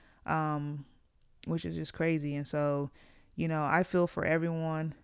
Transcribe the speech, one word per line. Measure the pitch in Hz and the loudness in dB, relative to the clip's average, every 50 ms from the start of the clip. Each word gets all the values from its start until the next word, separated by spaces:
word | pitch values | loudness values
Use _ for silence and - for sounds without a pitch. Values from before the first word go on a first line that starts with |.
| - - - _ - | -20 -20 -20 _ -6
um, | - 151 160 156 156 151 147 147 147 147 147 139 - - _ _ _ _ _ _ _ - - - | -2 -2 0 0 0 -2 -2 -2 -4 -6 -8 -10 -14 -20 _ _ _ _ _ _ _ -20 -12 -6
which | - 165 165 - | -4 -4 -2 -2
is | - - | -4 -4
just | 165 160 - - | -4 -6 -6 -4
crazy. | - 160 165 165 156 143 147 143 | -2 0 2 2 0 0 -2 -4
And | 143 143 - | -4 -4 -2
so, | - 151 147 147 143 143 143 135 - - - - - - - - - | -2 0 0 2 2 0 -2 -4 -6 -12 -20 -20 -20 -20 -20 -14 -6
you | - 165 160 | -4 -2 0
know, | 160 156 151 | 0 0 2
I | 139 143 170 185 | 4 4 4 4
feel | - - 180 175 175 | 4 4 4 4 4
for | - - - | 2 0 2
everyone, | - 156 160 165 170 165 160 160 160 160 156 160 160 147 - | 2 2 2 2 0 -2 -2 -2 -2 -2 -2 -2 -4 -6 -8